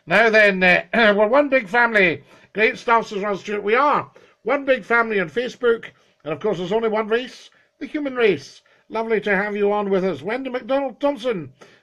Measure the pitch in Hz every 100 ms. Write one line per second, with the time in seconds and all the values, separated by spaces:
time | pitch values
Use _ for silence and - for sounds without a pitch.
0 | - 185 226 214 208 190 185 170 - 214
1 | 220 202 214 269 294 262 190 240 233 214
2 | 180 131 - - _ 190 233 220 - 233
3 | 214 202 208 190 - 208 202 240 294 214
4 | 127 _ _ _ - 285 277 262 180 233
5 | 226 202 170 233 247 - 240 226 - -
6 | _ _ 147 156 214 170 180 220 226 214
7 | 214 226 254 - - _ _ _ 277 302
8 | 285 254 226 147 - - _ _ _ 220
9 | 226 214 208 190 208 208 202 208 202 196
10 | 185 156 165 254 262 247 226 269 269 -
11 | 285 277 247 196 131 - - _